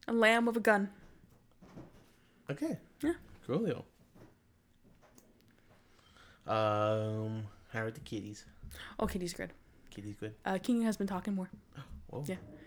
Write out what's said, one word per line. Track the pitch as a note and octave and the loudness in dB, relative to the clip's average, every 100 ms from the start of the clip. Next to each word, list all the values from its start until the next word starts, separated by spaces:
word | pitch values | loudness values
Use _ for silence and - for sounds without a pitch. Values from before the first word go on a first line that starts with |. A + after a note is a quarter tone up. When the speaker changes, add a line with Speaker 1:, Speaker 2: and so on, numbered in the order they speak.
| - | 0
Speaker 1:
A | |
lamb | A#3 A3 A#3 A#3 | 6 8 8 4
with | A3+ | 4
a | |
gun. | A3 G3+ G3+ - - - - - - _ - - - - - - _ _ - | 6 6 4 -4 -20 -20 -20 -20 -20 _ -20 -18 -18 -20 -20 -20 _ _ -8
Speaker 2:
Okay. | C#3+ D#4+ G3+ - - | -4 -2 -4 -8 -2
Speaker 1:
Yeah. | D4 F4 - - - | -2 -2 -8 -14 -4
Speaker 2:
Coolio. | D#3 G#3 - - _ - - - _ _ _ _ _ - - - - - _ - - - - _ - - - - - - | 0 0 -2 -8 _ -20 -20 -20 _ _ _ _ _ -20 -20 -20 -20 -20 _ -20 -20 -20 -20 _ -20 -20 -20 -20 -12 -2
Um, | A2 G#2+ G#2 G#2+ A2 G#2+ A2 A2 A2 G#2 - - | 2 4 4 4 4 2 0 -2 -4 -6 -12 -8
how | A2+ | -4
are | A2 | -4
the | A2+ | -6
kitties? | - A2 G2+ G#2+ - - - - - - | -8 -8 -8 -12 -16 -18 -16 -14 -12 -4
Speaker 1:
Oh, | G#3+ | -2
kitty's | F#3 F3 | -2 -4
good. | - E3+ - - - - | -6 -10 -10 -20 -20 -18
Speaker 2:
Kitty's | - G#2 G2+ | -12 -12 -8
good. | G#2+ - - | -10 -4 -2
Speaker 1:
Uh, | |
Kinga | F#3+ A3 A#3 | -2 2 2
has | A3+ G3+ | 2 0
been | G3+ | -2
talking | F#3 G#3 G3 | -2 -2 -4
more. | F#3 - - - | -4 -10 -18 -18
Speaker 2:
<gasps> | - - - | -14 -14 -12
Whoa. | C3 D3 | -8 -6
Speaker 1:
Yeah. | F#3 - - | -6 -10 -18